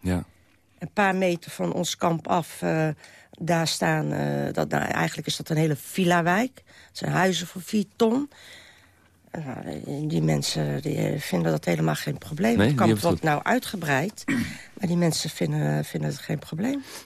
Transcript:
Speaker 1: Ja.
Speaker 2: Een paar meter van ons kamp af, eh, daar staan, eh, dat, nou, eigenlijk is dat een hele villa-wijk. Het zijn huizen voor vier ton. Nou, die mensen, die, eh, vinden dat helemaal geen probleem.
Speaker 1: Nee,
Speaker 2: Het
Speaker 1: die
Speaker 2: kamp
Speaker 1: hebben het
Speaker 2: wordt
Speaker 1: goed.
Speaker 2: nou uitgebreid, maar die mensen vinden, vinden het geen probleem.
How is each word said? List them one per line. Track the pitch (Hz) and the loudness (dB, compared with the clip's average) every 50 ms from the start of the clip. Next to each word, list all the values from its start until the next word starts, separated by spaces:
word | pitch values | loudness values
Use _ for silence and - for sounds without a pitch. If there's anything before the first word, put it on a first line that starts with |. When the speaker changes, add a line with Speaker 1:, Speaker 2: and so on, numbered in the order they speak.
Speaker 1:
Ja. | - 92 90 87 - - - _ _ _ _ _ _ _ _ _ | -2 0 0 0 -2 -4 -12 _ _ _ _ _ _ _ _ _
Speaker 2:
Een | - - - | -12 -6 0
paar | - 202 196 190 | 2 2 2 2
meter | 190 190 180 175 170 - - | 2 2 2 0 0 -4 -10
van | - - 185 170 - | -8 -4 -4 -2 -2
ons | - 175 - - | -2 -2 -4 -2
kamp | - 190 175 170 160 - - | 0 0 2 2 0 0 0
af, | 180 175 156 - - - 180 | 0 0 0 -2 -8 -4 -2
eh, | 175 165 160 156 156 151 - - - - - - _ - - | 0 2 2 2 0 -2 -4 -10 -20 -20 -20 -20 _ -14 -10
daar | 170 160 175 165 165 160 | -2 0 0 2 2 0
staan, | - - 165 165 160 156 151 147 147 | -2 0 0 0 0 0 0 -2 -2
eh, | 147 143 143 143 143 143 143 - | -2 -2 -2 -2 -2 -2 -2 -2
dat, | - 151 - | -2 -2 0
nou, | - - - | 0 0 0
eigenlijk | - - 156 165 160 - 160 156 | 0 0 0 0 -2 -2 -4 -6
is | - - | -6 -6
dat | - 160 - | -6 -4 -2
een | 160 | 0
hele | 156 160 156 147 | 2 2 2 0
villa-wijk. | - - - - - 185 175 180 175 165 175 180 202 254 262 - - - _ - - - - | -2 -6 -8 -4 0 2 4 4 4 4 2 2 2 0 -2 -4 -12 -20 _ -20 -20 -20 -18
Het | _ - | _ -8
zijn | 147 147 147 | -4 -2 0
huizen | 156 180 190 180 160 175 | 2 2 2 2 0 -4
voor | - - 190 170 | -8 -10 -14 -10
vier | - - 214 196 - _ | -2 -2 -2 -2 -2 _
ton. | - 233 220 226 269 294 - - - - - - - - - - - - _ _ _ _ _ _ _ _ _ - 180 156 | 2 2 4 4 2 0 -4 -8 -16 -20 -20 -20 -20 -20 -20 -20 -20 -20 _ _ _ _ _ _ _ _ _ -10 -10 -8
Nou, | 135 - - - - 73 - - - 143 139 151 156 | -8 -8 -8 -8 -10 -10 -8 -8 -8 -6 -4 -4 0
die | 165 165 156 | 0 2 2
mensen, | 156 151 143 147 - - 156 151 147 143 139 143 | 4 2 2 0 -2 -2 -2 -2 -2 -2 -2 -2
die, | - 151 | -2 -2
eh, | 156 - - - 151 | 0 0 0 -2 -2
vinden | - - 190 175 165 165 | -2 -2 0 0 2 2
dat | 160 156 - | 0 0 0
helemaal | 180 170 156 160 160 156 | 0 0 2 2 0 0
geen | - - 151 139 - | 0 -2 -6 -6 -6
probleem. | - - 156 151 196 226 - | -8 -10 -4 0 2 4 4
Speaker 1:
Nee, | - - | 6 4
Speaker 2:
Het | 226 | 4
Speaker 1:
die | 151 | 6
Speaker 2:
kamp | 135 196 - | 6 6 6
Speaker 1:
hebben | 220 | 4
het | 208 110 | 4 4
Speaker 2:
wordt | 170 185 - | 2 2 2
Speaker 1:
goed. | - 156 | 2 2
Speaker 2:
nou | 147 143 - - 214 | 2 2 2 2 0
uitgebreid, | 254 - - - 185 165 151 139 131 156 214 - - - - 277 - - 170 156 - - - - - | 0 0 -2 -6 -4 -2 0 2 2 0 -2 -4 -6 -4 -2 0 0 -2 -2 -6 -10 -16 -18 -8 -4
maar | - 165 | -2 0
die | 175 | 2
mensen | 175 175 165 160 - - 160 | 4 4 4 2 2 -2 -4
vinden, | - - 180 156 147 151 147 147 147 151 147 | -2 -2 0 0 2 2 2 2 2 0 0
vinden | - - 151 151 147 | -2 -4 -2 -2 -2
het | 143 143 | -4 -4
geen | - - 156 147 | -4 -4 -4 -4
probleem. | - - 160 160 202 254 277 277 262 - - - - | -4 -6 -6 -2 -2 -2 -2 -2 -6 -8 -14 -16 -2